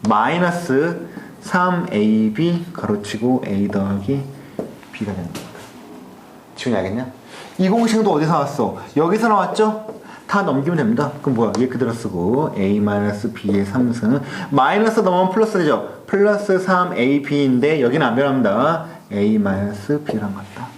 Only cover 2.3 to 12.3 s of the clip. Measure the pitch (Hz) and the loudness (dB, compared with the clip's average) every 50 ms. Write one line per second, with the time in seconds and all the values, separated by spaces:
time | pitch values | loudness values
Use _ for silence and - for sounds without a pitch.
2.3 | 107 - 165 175 175 170 170 - - - - 104 104 104 - - - 104 113 127 | 0 0 0 0 0 -2 -4 -8 -10 -6 -2 -2 -2 -2 -4 -8 -6 -2 0 0
3.3 | 127 123 - 104 101 98 101 95 101 98 98 98 98 98 - 135 139 143 135 - | 0 0 0 -2 -2 0 0 0 0 -2 0 0 -2 -2 -2 -2 -2 -2 -4 -8
4.3 | - - - - - - - - - - - - - - 107 - 196 90 85 - | -14 -16 -18 -14 -12 -12 -12 -12 -14 -18 -20 -20 -10 -8 -8 -6 -6 -6 -8 -8
5.3 | - - - - - - - - - - - - - - - - - - - - | -10 -12 -14 -14 -16 -18 -20 -20 -20 -20 -20 -20 -20 -20 -20 -20 -20 -20 -20 -20
6.3 | - - - - - - - 131 113 95 90 95 101 120 127 127 - - - - | -20 -20 -20 -20 -16 -6 -2 -2 0 0 0 -2 -4 -6 -6 -8 -12 -18 -20 -20
7.3 | - - - - - - 185 185 208 233 233 220 214 220 214 202 165 147 156 156 | -20 -18 -18 -14 -2 0 2 4 4 4 4 2 2 2 2 2 2 2 2 2
8.3 | 170 151 139 139 - - 113 95 - - - - - 143 156 170 196 214 226 233 | 2 2 0 -2 -2 -2 -2 -2 -2 -8 -12 -2 0 2 2 4 2 2 4 4
9.3 | 214 196 180 - - - 214 214 214 - - - - - - - - - - - | 4 2 2 0 2 2 2 2 2 -4 -8 -12 -14 -16 -18 -20 -20 -18 -6 0
10.3 | - 202 180 165 131 135 139 165 175 156 135 107 120 127 147 143 - - - 147 | 0 0 2 2 0 0 0 0 0 2 2 2 2 2 0 -2 -4 -4 -2 0
11.3 | 127 110 117 104 95 104 127 127 123 120 131 117 113 117 - 107 92 87 85 95 | 2 2 2 0 2 0 0 0 0 -2 -2 -2 -2 -4 -6 -6 -4 -2 0 0